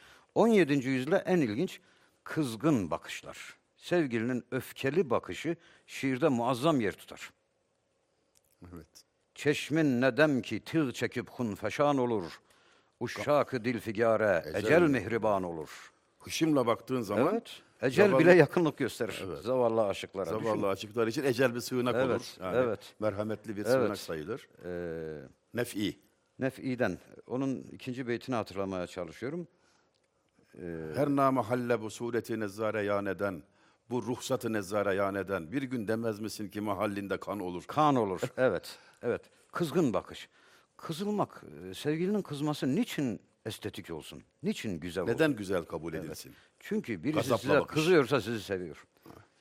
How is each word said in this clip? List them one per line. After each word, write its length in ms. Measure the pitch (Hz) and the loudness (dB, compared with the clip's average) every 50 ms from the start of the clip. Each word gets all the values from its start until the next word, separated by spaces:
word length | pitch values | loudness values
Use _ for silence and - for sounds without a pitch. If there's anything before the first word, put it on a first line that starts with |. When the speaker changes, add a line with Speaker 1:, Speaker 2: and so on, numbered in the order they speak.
| - - - - _ _ - | -20 -20 -20 -20 _ _ 4
Speaker 1:
On 120 | - 196 233 | 4 6 8
yedinci 420 | 226 202 165 135 147 143 117 131 | 8 6 6 6 4 2 2 2
yüzyılda 280 | 135 127 127 143 185 190 | 0 0 2 2 2 2
en 200 | - - 185 175 | 2 4 4 4
ilginç 420 | 143 107 104 120 180 185 - - _ _ _ _ _ _ _ _ - | 4 2 0 0 -2 -4 -6 -10 _ _ _ _ _ _ _ _ -12
kızgın 680 | - - 156 151 123 113 110 127 165 151 113 95 76 | -6 -2 -2 -2 -2 -2 0 2 2 2 2 2 0
bakışlar. 640 | 82 80 - - - - - - - - - - - _ _ _ _ _ | -4 -4 -6 -8 -14 -12 -12 -14 -16 -16 -16 -18 -20 _ _ _ _ _
Sevgilinin 640 | - - 175 175 156 131 117 113 110 123 127 120 - - | -4 0 2 2 2 2 0 0 0 0 -2 -4 -4 -4
öfkeli 580 | - 131 - - - - - 135 139 180 190 131 | -6 -6 -6 -6 -8 -4 -2 0 2 2 2 2
bakışı 460 | 117 90 - - 87 - - 156 170 - _ - - _ _ - | 2 0 0 -2 -10 -6 -4 -6 -6 -6 _ -20 -20 _ _ -16
şiirde 400 | - - - 139 131 123 147 156 | -8 -4 -2 -2 0 2 2 2
muazzam 540 | 131 117 117 120 135 117 131 165 156 131 | 2 2 0 0 0 0 2 2 2 2
yer 100 | 110 92 | 2 0
tutar. 400 | 82 - - - 85 - - - _ _ _ _ _ _ _ _ _ _ _ _ _ _ _ _ _ _ _ _ _ _ _ _ _ _ 90 87 85 | -2 -4 -10 -18 -16 -16 -16 -18 _ _ _ _ _ _ _ _ _ _ _ _ _ _ _ _ _ _ _ _ _ _ _ _ _ _ -20 -20 -18
Speaker 2:
Evet. 140 | 85 78 _ _ - - _ _ _ _ _ _ | -20 -20 _ _ -20 -20 _ _ _ _ _ _
Speaker 1:
"Çeşmin 640 | - - 147 147 - - - 143 160 160 143 127 120 | -2 2 2 2 2 0 0 2 4 4 4 4 4
nedem 400 | 131 135 117 123 151 156 139 123 | 4 4 6 6 6 6 4 2
ki 180 | 101 - 113 95 | 0 -2 -6 -6
tığ 340 | - - - 165 151 127 - | -4 -2 0 0 0 0 -2
çekip 360 | - 123 110 - 123 107 - | -2 -4 -4 -2 -4 -8 -6
hun 260 | - - 123 110 98 | -6 -4 -4 -4 -4
feşan 420 | - - 107 - - 147 147 143 135 | -4 -4 -4 0 2 2 4 4 2
olur. 420 | 123 120 117 104 87 78 - - _ _ _ _ _ _ _ _ _ _ _ - | 2 2 0 0 -2 -4 -10 -14 _ _ _ _ _ _ _ _ _ _ _ -8
Uşşak-ı 640 | 123 117 - - 107 139 147 143 120 - 135 127 104 | -8 -6 -6 -4 0 2 2 2 2 2 -2 -4 -2
dilfigare 800 | 127 123 107 - 117 107 98 117 113 110 104 110 104 92 80 76 78 | -2 -2 -2 -4 -4 -2 2 4 4 4 4 4 4 4 2 0 -2
Speaker 2:
Ecel 120 | 80 101 104 | -4 -2 2
Speaker 1:
ecel 180 | 113 147 175 | 4 6 6
Speaker 2:
mi? 60 | 175 151 | 6 6
Speaker 1:
mihriban 540 | 139 120 90 104 117 113 101 110 101 95 92 | 4 2 0 -2 -2 0 2 2 2 2 0
olur." 480 | 87 82 80 76 - - - - - _ _ _ _ _ _ | -2 -6 -6 -10 -10 -12 -18 -20 -20 _ _ _ _ _ _
Speaker 2:
Hışımla 480 | - 110 - - 165 160 151 139 123 117 | -14 -8 -4 0 0 2 2 2 4 2
baktığın 340 | 113 - - - 127 127 | 0 0 -2 -4 -4 -4
zaman 320 | 113 92 104 107 131 165 214 | -2 -2 0 2 2 2 0
Speaker 1:
Evet. 280 | 233 - - - - - _ _ - | -2 -6 -8 -16 -20 -20 _ _ -4
Ecel 260 | - 135 127 143 202 202 | -2 2 6 6 6 8
Speaker 2:
zavallı 140 | 185 135 160 | 8 8 10
Speaker 1:
bile 100 | 175 185 | 10 10
yakınlık 440 | 175 147 135 - 180 170 147 - - | 10 10 8 6 2 2 2 0 0
gösterir. 460 | 135 104 - - 117 101 92 - - 95 | -4 -4 -2 -4 -4 -4 -4 -6 -8 -8
Speaker 2:
Evet. 160 | 78 71 80 | -8 -6 -2
Speaker 1:
Zavallı 420 | 113 131 131 120 113 113 113 110 98 | 0 2 4 4 4 4 2 2 2
aşıklara 380 | 95 - - 95 - 95 95 80 | 0 -4 -6 -8 -6 -4 -4 -2
Speaker 2:
Zavallı 260 | 92 110 113 113 107 | -2 -2 0 0 0
Speaker 1:
düşün. 80 | 104 104 98 | 0 0 0
Speaker 2:
aşıklar 400 | 98 - - 104 104 120 113 110 | 0 -2 -4 -4 0 0 0 2
için 160 | 113 147 135 | 0 0 0
ecel 320 | 139 120 117 135 123 117 | 2 2 4 4 2 2
bir 40 | 120 | 0
sığınak 360 | 113 - 131 127 120 127 117 | -6 -4 -2 -2 0 0 2
Speaker 1:
Evet, 100 | 120 131 127 | 2 2 0
Speaker 2:
olur. 160 | 117 117 120 - - - | 0 -2 -4 -8 -12 -8
Yani 160 | 90 92 95 123 | -6 -2 0 2
Speaker 1:
evet. 220 | 127 117 101 - - - - - | 2 0 0 -6 -8 -14 -8 -4
Speaker 2:
merhametli 580 | 107 107 98 98 107 107 107 - - 110 104 98 | -2 -2 -2 -2 -4 -4 -6 -8 -8 -8 -8 -4
bir 40 | 101 | 0
Speaker 1:
Evet. 60 | 107 | 2
Speaker 2:
sığınak 260 | 127 135 120 107 101 92 | 2 2 2 0 -2 -4
sayılır. 500 | - - 85 78 76 87 113 143 - - _ - - | -8 -8 -8 -8 -6 -8 -8 -10 -12 -18 _ -14 -10
Speaker 1:
Ee, 640 | 87 90 87 87 85 80 82 80 78 78 73 67 62 - _ _ _ - | -8 -8 -6 -6 -6 -6 -8 -8 -8 -10 -12 -14 -18 -20 _ _ _ -4
Speaker 2:
Nef'i. 460 | 110 120 - - 98 107 90 - - _ _ _ _ _ _ _ - | -4 -4 -4 -2 -2 -2 -2 -4 -6 _ _ _ _ _ _ _ -6
Speaker 1:
Nef'i'den. 580 | 123 131 - - - 135 127 117 123 101 90 - - - - - - - | -4 -4 -4 -4 -6 -4 -2 0 0 0 -2 -4 -10 -18 -20 -20 -12 -8
Onun 400 | 120 127 139 135 131 82 65 - | -6 -4 -2 -2 -4 -6 -8 -12
ikinci 360 | - - - 131 123 127 135 117 | -16 -14 -10 -10 -8 -6 -4 -4
beytini 280 | 120 113 - - 123 | -4 -4 -4 -4 -4
hatırlamaya 520 | 113 101 - 92 98 98 95 95 92 90 85 | -4 -4 -4 -4 -6 -4 -4 -4 -4 -6 -6
çalışıyorum. 600 | - 92 87 82 80 - 110 127 156 180 170 - _ _ _ _ _ _ _ _ _ _ _ _ _ _ _ _ _ _ _ _ - - | -8 -8 -10 -10 -10 -10 -10 -8 -8 -8 -10 -12 _ _ _ _ _ _ _ _ _ _ _ _ _ _ _ _ _ _ _ _ -18 -14
Ee, 0 | 87 85 85 82 80 80 78 | -10 -10 -8 -8 -8 -6 -4
Speaker 2:
Her 120 | - 147 143 | -2 0 0
namahalle 720 | 139 139 135 135 131 131 113 101 123 123 123 120 120 113 | 2 4 4 4 4 2 0 0 0 0 0 2 0 0
bu 80 | 110 107 | 0 -4
sureti 500 | - - 120 117 117 117 107 - 113 110 | -8 -8 -6 -2 -2 -2 -2 -2 -4 -4
nezzare 420 | 110 101 95 107 110 107 104 110 101 | -4 -6 -4 -4 -2 -2 0 0 0
ya 180 | 101 101 101 | 0 0 0
neden, 420 | 101 98 95 87 98 101 92 80 - _ _ _ _ _ _ _ _ - | 0 -2 -2 -2 -2 -2 -4 -4 -12 _ _ _ _ _ _ _ _ -6
bu 120 | 117 123 | -4 -4
ruhsatı 520 | 104 110 123 - - - 131 120 - 117 113 | -4 -4 -6 -6 -4 -4 -4 -2 -2 -2 -2
nezzare 420 | 107 98 87 104 104 101 101 95 | -2 -2 -2 0 0 0 2 2
ya 160 | 98 101 98 | 2 0 0
neden, 400 | 98 98 92 90 98 90 80 78 | 0 -2 -2 -2 -2 -4 -4 -4
bir 100 | 107 139 135 | -6 -6 -6
gün 240 | 127 131 123 104 92 | -4 -4 -4 -2 -2
demez 320 | 110 113 117 113 107 101 | -2 -2 0 -2 -4 -4
misin 300 | 110 104 - - 107 92 | -6 -8 -8 -8 -10 -8
ki 120 | - 104 | -6 -4
mahallinde 560 | 104 107 98 90 104 107 101 101 101 95 95 92 | -4 -2 -2 0 0 -2 -2 -2 -4 -4 -4 -4
kan 200 | - - 95 104 | -4 -4 -6 -4
olur? 240 | 92 90 87 87 80 - | -4 -6 -6 -8 -8 -4
Speaker 1:
Kan 280 | - 139 156 147 143 | 0 2 4 4 4
olur, 260 | 127 110 98 92 82 - 127 | 4 2 0 0 -2 -4 -4
Speaker 2:
<laughs> 80 | - - | 0 2
Speaker 1:
evet, 400 | 127 127 92 78 - - - - - - - _ - | 2 2 2 0 -4 -8 -16 -18 -20 -20 -16 _ -4
evet. 180 | 120 107 87 - - _ _ _ _ | -4 -4 -4 -6 -10 _ _ _ _
Kızgın 420 | - - 175 151 131 180 165 127 98 | -4 -4 -2 0 2 2 2 2 2
bakış. 360 | 87 - - - - - - _ _ _ _ - - _ _ _ - | 0 -2 -4 -12 -16 -18 -20 _ _ _ _ -20 -20 _ _ _ -14
Kızılmak, 640 | - - 160 147 202 208 208 196 151 - - - - 73 73 71 87 92 | -10 -8 -8 -6 -4 -2 -2 -2 -2 -2 -4 -12 -20 -18 -18 -14 -14 -12
e, 40 | 95 | -10
sevgilinin 480 | - - 147 151 160 180 185 214 208 | -6 -4 -2 -2 0 0 0 0 -2
kızması 540 | 180 - 147 135 147 151 151 - 165 131 131 | -2 -4 -6 -4 -4 -4 -2 -2 0 0 2
niçin 440 | 196 247 - - - 143 123 98 - _ _ _ _ - | 2 0 -2 -2 -2 -2 -2 -2 -4 _ _ _ _ -10
estetik 460 | 110 107 - - 104 - - 90 - | -10 -10 -8 -8 -8 -8 -10 -10 -10
olsun? 320 | 85 78 71 - - 69 - _ _ _ - | -10 -10 -10 -12 -16 -16 -18 _ _ _ -6
Niçin 360 | 196 214 - - 110 90 80 | -6 -6 -4 -4 -6 -6 -6
güzel 240 | 80 90 - - 90 | -6 -6 -4 -2 -2
olsun? 100 | - 120 | 0 2
Speaker 2:
Neden 220 | 139 160 151 135 | 2 2 2 0
güzel 280 | 104 101 90 98 87 80 | -2 -2 -2 -2 -2 -4
kabul 280 | - 87 80 78 85 80 | -4 -8 -8 -8 -8 -8
Speaker 1:
Evet. 120 | 82 87 | -8 -8
Speaker 2:
edilsin? 280 | 78 80 - - 64 - - - _ _ _ | -10 -10 -12 -14 -18 -20 -20 -20 _ _ _
Speaker 1:
Çünkü 440 | - - 202 220 - - 110 85 76 | -8 -6 -4 -4 -4 -4 -6 -6 -4
birisi 120 | 143 156 | -2 -2
Speaker 2:
Gazapla 220 | - - 131 123 107 | 0 0 0 0 0
Speaker 1:
size 220 | - 135 151 139 | 2 4 4 4
Speaker 2:
bakış. 140 | - - - | 4 2 0
Speaker 1:
kızıyorsa 460 | 151 156 170 185 160 135 107 147 127 | 0 4 6 6 6 6 4 2 0
sizi 200 | 92 110 120 107 92 | 0 0 -4 -6 -4
seviyor. 420 | - 98 92 90 80 71 - - _ _ _ - - - - - _ _ _ | -4 -6 -6 -6 -8 -12 -14 -20 _ _ _ -20 -20 -20 -20 -20 _ _ _